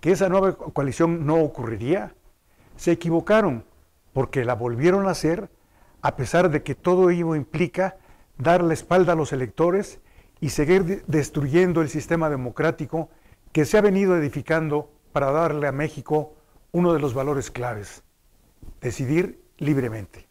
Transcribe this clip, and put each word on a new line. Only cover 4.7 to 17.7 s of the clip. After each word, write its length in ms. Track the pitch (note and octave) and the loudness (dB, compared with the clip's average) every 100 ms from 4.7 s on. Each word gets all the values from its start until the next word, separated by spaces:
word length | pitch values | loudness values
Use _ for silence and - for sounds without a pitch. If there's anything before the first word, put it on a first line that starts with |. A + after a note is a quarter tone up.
| A#2 D#3+ F#3+ G3 | 0 2 2 0
a 20 | |
hacer, 400 | E3+ D#3 F3 G3 _ _ _ _ _ | 0 -2 -2 -6 _ _ _ _ _
a 120 | B2+ | -6
pesar 360 | - B2+ E3 F3+ | -4 -2 2 2
de 120 | D3 | 0
que 140 | - C3+ | -4 -4
todo 340 | - F#3 F#3 | 0 4 4
ello 240 | F3 E3+ | 4 0
implica 640 | D#3 C3+ D3+ E3 - F#3+ - _ - _ - | -2 -4 -2 -2 0 -4 -4 _ -20 _ -4
dar 240 | C3 F3 | 2 4
la 120 | E3+ | 4
espalda 400 | D#3+ - F3+ F3 | 0 2 2 4
a 20 | E3 | 2
los 160 | C#3+ | 0
electores 680 | C#3 B2+ - E3 F#3+ G#3 - _ - _ _ | -4 -6 0 2 2 -4 -12 _ -20 _ _
y 120 | D3 | -6
seguir 340 | - D3 F#3 | -2 2 4
de-, 180 | F3 G3 - | 2 -4 -2
destruyendo 760 | D3+ C#3+ - C#3+ D#3 F3+ E3+ | -2 -2 -4 0 2 4 2
el 60 | D3+ | 0
sistema 420 | D#3 - E3+ D#3+ | -4 -4 -2 0
democrático 800 | C#3+ B2+ - D#3 E3 C3+ E3 D#3 _ _ _ - | -2 -6 -2 -2 -2 -6 -6 -8 _ _ _ -6
que 120 | - | -2
se 120 | D3 G#3+ | 2 4
ha 40 | |
venido 360 | G#3 F#3+ G3 F3+ | 4 4 2 2
edificando 720 | C#3+ C#3+ - D#3+ D#3+ D3 D3 _ _ | 0 -4 -2 -2 0 -4 -6 _ _
para 200 | - C3+ | -2 0
darle 340 | D3 E3 D3 C#3+ | 0 0 0 -2
a 60 | |
México 640 | C3+ D3+ D3 - D3+ D3 - _ _ _ | -2 -6 -6 -2 -2 -2 -14 _ _ _
uno 220 | E3+ F3 | 0 2
de 80 | E3 | 2
los 140 | C#3+ | 0
valores 360 | B2 C3+ C#3 B2+ | -2 -2 -4 -6
claves: 520 | - B2 | -8 -8